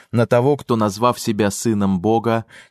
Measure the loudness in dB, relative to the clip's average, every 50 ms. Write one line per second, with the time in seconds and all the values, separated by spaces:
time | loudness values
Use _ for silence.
0 | -16 _ -2 0 0 2 2 2 2 2 0 -2 -2 -4 -2 0 0 -2 -2 0
1 | 0 0 0 0 -2 -4 -2 0 0 -2 -2 -2 -2 -2 0 0 0 0 0 0
2 | 0 0 0 0 0 0 -2 -2 -4 _ -16 -20 -20 _